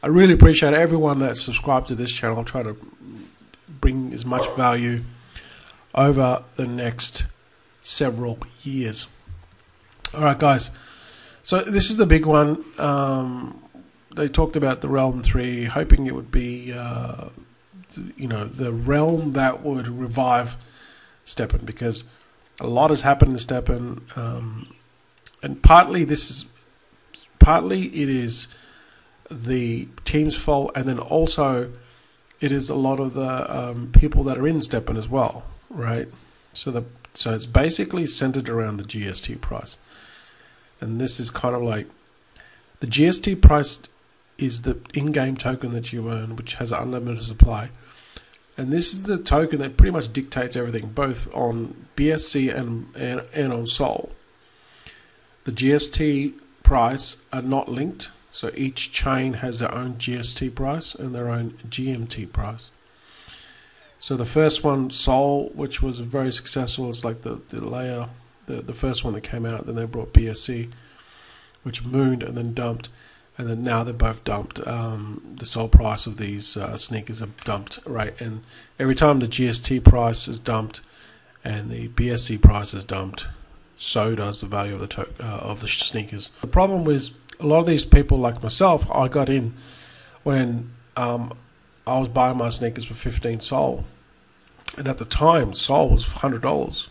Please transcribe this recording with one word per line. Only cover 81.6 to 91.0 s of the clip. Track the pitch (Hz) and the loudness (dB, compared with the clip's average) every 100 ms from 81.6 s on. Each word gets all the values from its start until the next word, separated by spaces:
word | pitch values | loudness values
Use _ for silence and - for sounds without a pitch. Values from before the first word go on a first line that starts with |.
| 110 | -8
the | 117 113 | -10 -6
B | - 120 | 0 0
S | 120 | 0
C | - 107 | -2 2
price | - 101 104 | 2 0 -8
is | 101 | -12
dumped, | 95 98 95 95 - - - - _ _ | -10 -10 -10 -10 -14 -14 -20 -20 _ _
so | - 120 110 | -4 -2 -2
does | 113 104 101 | -2 -6 -8
the | 98 | -8
value | 101 101 | -6 -6
of | 101 | -8
the | 101 | -10
to-, | - - - | -10 -10 -10
uh, | 113 101 | -10 -10
of | - 107 | -10 -10
the | 110 | -4
sh-, | - | -2
sneakers. | - 113 104 104 - - | -2 -4 -8 -10 -14 -12
The | - | 0
problem | 180 190 190 160 | 4 4 2 0
is | 143 135 - - - | 0 -2 -10 -20 -6
a | 156 | 4
lot | 160 | 4
of | 170 | 4
these | 156 | 0
people, | - - - 131 | 8 8 8 2
like | 123 117 | 2 -2
myself, | 113 - 190 156 - | -4 2 4 4 2
I | - 131 | 0 0
got | 143 135 | 0 2
in | 135 117 - - - - - - - | 0 -2 -8 -20 -20 -20 -20 -20 -8
when, | - 135 123 117 - - _ | 0 0 0 -2 -8 -18 _
um, | - | -6